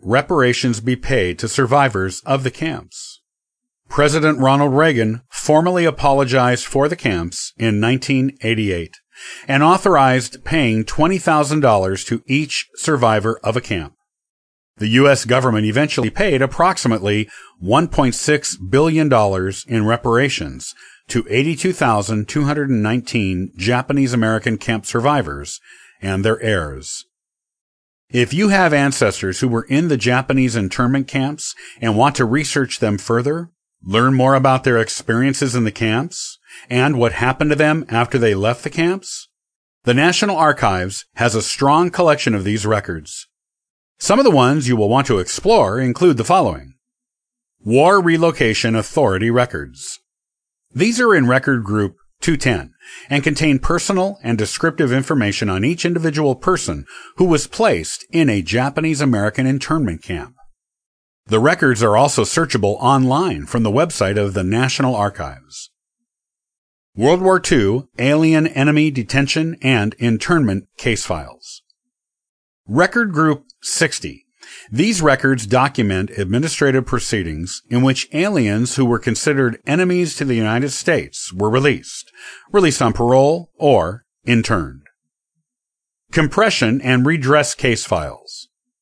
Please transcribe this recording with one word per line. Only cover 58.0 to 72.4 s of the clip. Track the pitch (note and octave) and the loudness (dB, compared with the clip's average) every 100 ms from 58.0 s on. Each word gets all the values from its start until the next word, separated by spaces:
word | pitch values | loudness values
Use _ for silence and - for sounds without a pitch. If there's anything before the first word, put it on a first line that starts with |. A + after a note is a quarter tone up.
| - | -6
in | E3+ C#3+ | 0 2
a | G#2 | 0
Japanese | E2 A2+ C3+ C#3 D#3+ C#3+ | 0 -2 -2 -2 -2 0
American | C#3+ A2 G#2 A#2+ C3 | 0 0 0 0 0
internment | C3+ - D#3+ B2 E2 | -2 -2 -2 -2 -4
camp. | - F3 B2 - - _ _ _ _ _ _ _ - | -8 -10 -10 -18 -20 _ _ _ _ _ _ _ -2
The | G#2+ | 0
records | C3 E3+ D3 A2+ | 2 2 0 2
are | A#2 G#2 | 2 4
also | C#3+ C3 | 2 2
searchable | G#2 - E3 A#2+ G2+ A2 | -2 0 -2 0 -2 0
online | B2 C#3 C3 C#3 F#3 D3+ - | 2 4 2 0 -2 -4 -4
from | A#2+ | -2
the | A2 | 0
website | A2 E3+ - G2 G#2 | 0 -2 -2 -2 0
of | G2+ G2 | -2 -2
the | |
National | F#2 A2+ C3 - C3+ A#2 | -2 0 -2 0 -2 0
Archives. | G2+ - D2 C2 _ - - _ _ _ _ _ _ _ _ _ _ _ _ - | -2 -4 -12 -12 _ -20 -20 _ _ _ _ _ _ _ _ _ _ _ _ 0
World | B2 F3+ | 2 4
War | F#3 F#3 | 4 2
Two | - D#3 G2 A#2 - - | 2 2 2 0 -4 -4
Alien | B2+ D3+ D#3+ D#3+ D#3 | 0 2 4 4 2
Enemy | C3+ C#3+ D3+ D#3 | 0 0 0 0
Detention | C3+ A2 C3+ C#3 D#3+ D#3+ E3 | -2 -4 -2 -2 -2 -4 -4
and | C3 B2+ G#2 - | 0 0 0 -2
Internment | A#2+ A2 - E3+ B2 G2 - - | -2 0 0 2 2 -2 -6 -8
Case | B2+ G#2+ | -4 -4
Files. | - E2+ C2+ - - - _ _ _ _ _ _ _ _ | -4 -8 -8 -18 -20 -20 _ _ _ _ _ _ _ _